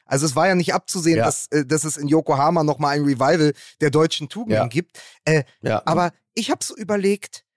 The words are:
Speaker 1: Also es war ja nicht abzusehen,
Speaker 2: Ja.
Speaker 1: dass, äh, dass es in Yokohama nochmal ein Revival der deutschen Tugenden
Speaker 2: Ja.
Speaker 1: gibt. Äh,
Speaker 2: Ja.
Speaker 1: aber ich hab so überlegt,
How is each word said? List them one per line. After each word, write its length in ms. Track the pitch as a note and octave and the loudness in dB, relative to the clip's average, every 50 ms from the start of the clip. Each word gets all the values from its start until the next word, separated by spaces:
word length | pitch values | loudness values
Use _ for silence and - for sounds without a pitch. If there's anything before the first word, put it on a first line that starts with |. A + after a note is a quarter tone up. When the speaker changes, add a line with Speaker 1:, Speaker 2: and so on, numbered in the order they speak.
| _ | _
Speaker 1:
Also 200 | - C3+ C#3 D3+ | -4 -2 -2 -2
es 100 | D#3+ B2 | 0 0
war 120 | D#3 E3 | 2 2
ja 80 | F#3+ F#3 | 2 2
nicht 180 | F3+ E3+ F#3 F3+ | 2 0 0 -2
abzusehen, 440 | - - - - F#3 D#3 E3 E3 | -4 -4 -6 -6 -2 0 2 2
Speaker 2:
Ja. 80 | A2 A2+ | 2 2
Speaker 1:
dass, 220 | G#2 - - - | 0 0 -4 -4
äh, 180 | - C#3+ D3+ C#3 | -2 -2 -2 0
dass 200 | B2+ D#3 D#3 - | 0 -2 -2 -2
es 120 | D#3 - | -4 -6
in 100 | D3 D3 C#3+ | -4 -2 2
Yokohama 540 | D3+ D#3+ D#3 - D3 C3+ C#3+ D#3+ F3 E3+ D3+ | 2 2 2 2 0 2 2 2 2 2 2
nochmal 320 | D3+ C#3+ C3 D3 C#3+ C#3+ | 0 0 0 -2 -2 0
ein 60 | D3 D3 | 0 0
Revival 480 | C#3+ C#3 A#2+ C3 C#3 F3 E3 D3+ D3+ C#3 - - - - - | 0 2 2 2 2 4 4 4 2 0 -2 -8 -16 -6 -2
der 80 | D3+ D3 | 0 2
deutschen 400 | C3 D3+ D#3+ D#3+ - - D#3 - | 4 4 2 2 0 -4 -8 -10
Tugenden 340 | - G3+ A#3 A3 G#2+ G#2+ - | -10 -8 -4 -2 0 0 0
Speaker 2:
Ja. 40 | |
Speaker 1:
gibt. 320 | A#2 A#2 D#3 F3+ _ - - - - - _ - | 0 -2 -4 -6 _ -10 -20 -20 -20 -16 _ -2
Äh, 180 | D3+ D#3+ D3+ C3+ _ _ _ | 0 0 0 0 _ _ _
Speaker 2:
Ja. 200 | - C3 A2 - - | -4 -2 -2 -2 0
Speaker 1:
aber 260 | - E3 E3+ F3 E3+ - _ _ _ - | 0 0 0 0 -2 -4 _ _ _ -10
ich 160 | A3+ A3 - | -6 -4 -4
hab 120 | F#4 - - | -4 -4 -6
so 120 | - - | -10 -10
überlegt, 680 | - G#3+ F3 G#3 G3+ F#3+ G3 G#3 G3+ - - - - _ _ _ | -10 -6 -4 -2 0 2 0 0 -2 -4 -14 -20 -20 _ _ _